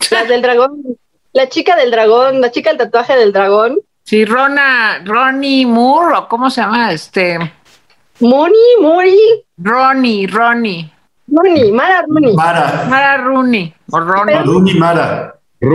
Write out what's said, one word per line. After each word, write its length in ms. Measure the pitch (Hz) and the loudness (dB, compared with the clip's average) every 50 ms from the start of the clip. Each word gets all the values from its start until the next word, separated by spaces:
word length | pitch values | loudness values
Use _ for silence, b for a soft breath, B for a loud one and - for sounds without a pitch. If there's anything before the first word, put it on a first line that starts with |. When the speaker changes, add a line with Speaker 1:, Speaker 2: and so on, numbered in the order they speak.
| - - | -6 -2
Speaker 1:
Las 180 | 427 226 226 226 | -2 -2 0 0
del 140 | 247 240 240 | -2 0 0
dragón, 560 | 254 247 240 254 269 294 294 269 254 240 - _ _ _ _ _ _ - | 0 0 0 0 -2 -4 -8 -12 -12 -12 -14 _ _ _ _ _ _ -4
la 160 | 262 269 262 | -2 -2 -2
chica 280 | - 330 294 370 349 | -2 -4 -2 0 0
del 140 | 330 269 240 | 2 0 0
dragón, 520 | 233 226 220 214 226 240 254 269 262 269 247 | 0 2 2 2 2 2 2 0 0 0 -2
la 80 | 240 | -2
chica 180 | 240 302 - 320 | -2 -2 -2 -2
del 80 | 302 247 | -2 -2
tatuaje 380 | 240 220 - 233 247 - 277 | -2 -2 -2 -2 -2 0 0
del 160 | 254 226 202 196 | 2 2 2 2
dragón. 460 | 196 196 196 202 208 220 240 277 403 - _ _ _ _ | 0 0 0 0 0 0 0 -2 -4 -6 _ _ _ _
Speaker 2:
Sí, 220 | - 214 214 220 | -2 0 0 0
Rona, 760 | 208 220 254 269 277 285 285 277 269 262 240 226 214 180 139 170 | 0 0 0 -2 -2 -2 0 0 0 0 0 -2 -2 -4 -6 -6
Ronnie 600 | 196 220 240 262 262 262 269 277 277 269 262 262 | -4 -2 0 0 0 0 -2 -2 -2 0 0 0
Moore, 520 | 240 233 233 240 254 285 320 349 330 277 190 | 2 2 2 2 2 2 2 0 0 0 -2
¿o 100 | 185 - | -4 -4
cómo 220 | - 226 254 269 | -4 -4 -2 -2
se 100 | 254 247 | -2 -2
llama? 320 | 214 196 220 240 233 214 170 | -4 -2 -2 -2 -2 -2 -4
Este 460 | 156 - - - 196 185 175 170 170 170 160 - _ _ _ _ _ _ _ _ _ _ _ _ - | -6 -10 -8 -4 -4 -2 -2 -2 -4 -6 -8 -12 _ _ _ _ _ _ _ _ _ _ _ _ -2
Speaker 1:
Moni, 340 | 240 233 254 277 311 349 427 440 453 480 494 453 | 0 2 2 2 2 4 4 4 6 6 4 4
Mori. 640 | 311 302 330 359 370 381 370 403 440 440 466 440 - _ _ | 4 2 2 2 2 2 4 4 4 4 2 0 -4 _ _
Speaker 2:
Ronnie, 720 | - 175 208 233 262 262 262 269 262 254 240 220 202 196 | -10 -6 -2 0 0 2 2 2 0 0 0 0 -2 -4
Ronnie. 640 | 185 180 220 233 233 233 233 233 214 180 165 165 151 _ _ _ _ _ _ _ - | -4 -2 0 0 0 0 -2 -2 -4 -6 -8 -10 -14 _ _ _ _ _ _ _ -2
Speaker 1:
Ronnie, 440 | 285 320 359 381 339 294 247 202 208 | 0 2 2 2 2 2 2 2 2
Mara 320 | 240 294 359 370 359 339 | 0 0 2 0 0 0
Rooney. 280 | 302 311 311 294 247 202 | 0 0 0 2 2 2
Speaker 3:
Mara. 520 | 160 165 170 170 165 147 135 - 160 - 240 | 2 2 0 0 0 0 -2 -2 -4 -4 -2
Speaker 2:
Mara 260 | 262 269 - 277 277 277 | 0 0 2 0 0 0
Rooney, 560 | 247 262 269 262 254 247 240 208 175 160 - _ _ - | -2 -2 -2 0 0 0 0 -2 -4 -6 -12 _ _ -6
o 100 | - 165 | -6 -4
Ronnie. 340 | 165 170 190 196 208 208 - | -2 -2 -2 -2 0 0 0
Speaker 1:
Pero 100 | - - | 0 0
Speaker 3:
Rooney 300 | 143 165 185 185 185 180 | 0 0 2 2 2 2
Mara. 600 | 165 165 170 170 156 135 113 - - - - - _ _ _ _ _ | 0 0 0 0 0 -2 -4 -6 -8 -10 -12 -16 _ _ _ _ _
Speaker 1:
no 80 | - 131 | -2 0